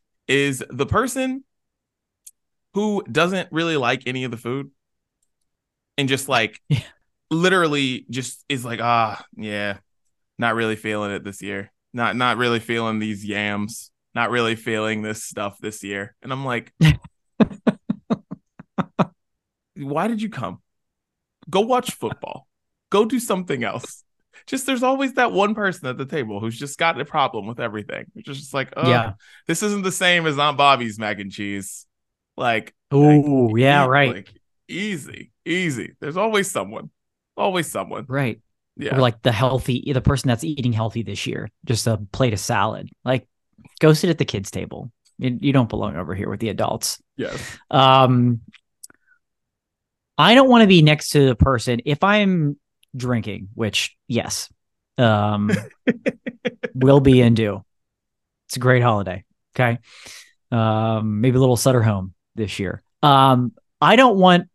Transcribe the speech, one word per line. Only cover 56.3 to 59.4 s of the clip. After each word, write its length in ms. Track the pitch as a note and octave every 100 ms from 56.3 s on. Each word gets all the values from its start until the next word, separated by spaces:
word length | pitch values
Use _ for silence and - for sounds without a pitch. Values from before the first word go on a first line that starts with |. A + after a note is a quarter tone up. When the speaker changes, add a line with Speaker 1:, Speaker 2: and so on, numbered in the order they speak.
| - - - -
Speaker 2:
will 260 | C3 C3 C#3+
be 200 | C3+ B2+
and 160 | A#2 A2+
do. 260 | G#2 G2 - _ _ _ _ _ _ _ -
It's 80 | B2+
a 40 |
great 220 | B2 B2+
holiday. 420 | A#2+ G#2 F#2 F#2 - _